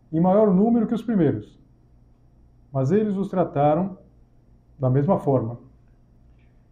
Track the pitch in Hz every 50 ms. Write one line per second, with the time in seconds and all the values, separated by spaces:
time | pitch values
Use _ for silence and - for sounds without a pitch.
0 | _ _ - 160 170 185 185 208 220 208 185 180 208 233 233 240 220 - 233 -
1 | - - 233 196 165 135 110 107 - - - - _ _ _ _ _ _ _ _
2 | _ _ _ _ _ _ _ _ _ _ _ _ _ _ - 135 131 135 175 214
3 | 220 214 196 190 196 196 - 185 170 - - 143 139 147 151 165 190 196 - -
4 | - _ _ _ _ _ _ _ _ _ _ _ _ _ _ - 131 127 127 139
5 | 143 160 196 - - 147 135 123 110 110 120 - - - - _ _ _ _ _
6 | _ _ _ _ _ - _ _ _ _ _ _ _ _